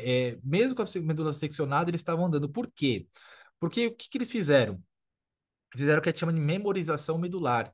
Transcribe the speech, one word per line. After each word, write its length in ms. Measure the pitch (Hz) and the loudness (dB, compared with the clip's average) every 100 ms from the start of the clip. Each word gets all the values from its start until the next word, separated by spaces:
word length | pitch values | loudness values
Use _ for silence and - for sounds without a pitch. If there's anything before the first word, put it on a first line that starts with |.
É, 360 | 113 127 123 117 | 2 0 0 -4
mesmo 320 | 131 170 254 254 | -2 2 2 0
com 60 | |
a 40 | 208 | -4
se-, 140 | 185 | -4
medula 320 | 160 156 156 | -4 -2 -2
seccionada, 580 | 147 151 151 143 143 170 | -2 -4 -2 0 0 0
eles 120 | 170 | -2
estavam 240 | - 165 180 | -2 0 0
andando. 240 | 151 147 | 0 -2
Por 200 | 151 247 - | -4 -6 -2
quê? 320 | 143 107 - - - - - _ | 0 0 -6 -18 -20 -20 -20 _
Porque 280 | 170 226 233 | -4 0 -2
o 80 | 233 | -2
que 140 | - | -8
que 80 | 262 | -4
eles 140 | 240 | -2
fizeram? 500 | 233 156 139 107 95 - _ _ _ _ _ _ _ _ | 0 4 6 4 -2 -14 _ _ _ _ _ _ _ _
Fizeram 260 | 123 143 156 | -2 2 4
o 20 | |
que 80 | 165 | 2
a 20 | |
gente 80 | 160 | 0
chama 140 | 165 | 0
de 60 | 165 | 0
memorização 800 | 147 185 208 196 160 151 - 165 | 2 0 0 0 0 -2 -2 -2
medular 560 | 175 185 147 120 110 | -2 -2 0 0 -2